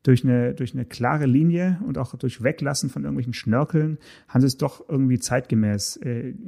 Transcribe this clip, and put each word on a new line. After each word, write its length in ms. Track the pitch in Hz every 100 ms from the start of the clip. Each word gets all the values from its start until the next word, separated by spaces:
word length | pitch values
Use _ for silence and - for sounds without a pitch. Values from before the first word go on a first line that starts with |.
durch 220 | - 127
eine, 280 | 131 123 123
durch 200 | - 123
eine 100 | 127
klare 400 | 120 - 120 151
Linie 540 | 135 131 165 170 185 180 233
und 100 | 139
auch 180 | 127 -
durch 260 | 127 -
Weglassen 480 | 120 - 143 143 135
von 140 | 147
irgendwelchen 280 | 143 139 120
Schnörkeln 640 | 117 - 123 151 156 156 151 - - -
haben 140 | 123
sie 40 | 135
es 120 | 131
doch 260 | 143 - -
irgendwie 300 | 139 131 123
zeitgemäß, 800 | - 123 - 110 107 101 - -
äh, 320 | 135 117 127 -